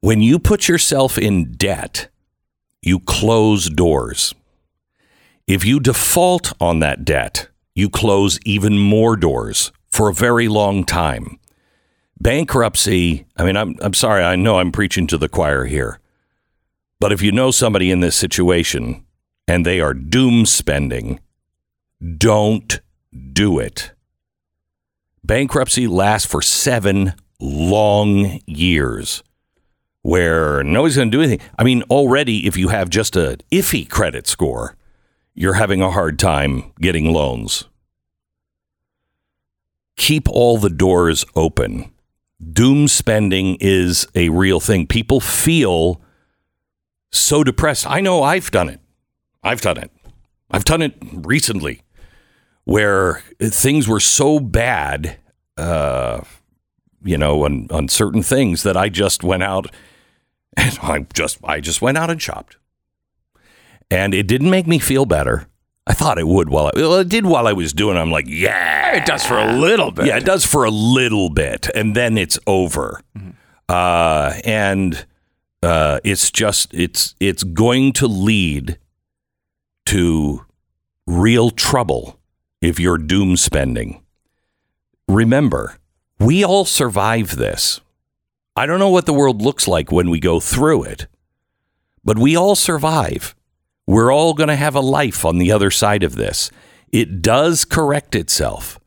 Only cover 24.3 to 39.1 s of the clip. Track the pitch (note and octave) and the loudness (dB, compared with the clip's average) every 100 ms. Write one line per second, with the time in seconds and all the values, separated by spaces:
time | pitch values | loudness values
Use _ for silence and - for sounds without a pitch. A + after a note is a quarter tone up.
24.3 | _ _ _ _ _ _ _ _ _ - | _ _ _ _ _ _ _ _ _ -2
25.3 | A2 C#3 D3+ B2+ - A#2+ F2+ G2 G#2+ - | 0 0 0 0 0 0 2 2 0 -2
26.3 | D2 - - C#3+ B2 G2+ G2 F#2+ - _ | -2 -2 0 0 0 0 0 0 -4 _
27.3 | _ C2+ D2 E2+ G#2 G#2+ G#2 G#2 G2+ G2+ | _ -8 -2 0 2 4 2 2 2 0
28.3 | - - D2+ F2+ E2 C2+ A1+ - - _ | -4 -12 -2 0 2 0 -4 -8 -10 _
29.3 | _ _ _ _ _ _ _ - F2 E2+ | _ _ _ _ _ _ _ -2 0 2
30.3 | D#2+ D#2 D2 C#2 F#2+ D#3 C3+ A#2+ B2 D#3 | 0 0 -2 0 0 2 2 0 2 0
31.3 | A#2 - - A#2 B2 - B2+ C#3 C3 C#3 | 0 -6 -2 2 2 0 2 2 2 0
32.3 | G#2+ D#2+ F#2 F#2 G#2 F2+ F#2 G#2+ F#2+ D2+ | -2 -2 -2 -2 0 -2 -2 -2 -2 -2
33.3 | C2 - F3+ F#3+ B2+ D2 - F#2 C2+ - | -4 -4 -2 0 -4 -4 -2 -2 -4 -8
34.3 | - D#2 A#1 A1+ - _ _ _ _ _ | -4 -4 -4 -10 -14 _ _ _ _ _
35.3 | - F2+ F#2+ G#2+ F#2+ F#2 F#2 E2 D2+ F#2+ | -4 -2 0 0 0 0 0 -2 0 0
36.3 | D2 C#2+ C2 - - F2 E2 D#2 E2 C#2+ | 2 0 -2 -8 -4 -2 0 0 0 0
37.3 | A#1+ G#1+ - - _ _ _ _ _ _ | -4 -6 -8 -10 _ _ _ _ _ _
38.3 | _ _ _ _ _ _ _ _ | _ _ _ _ _ _ _ _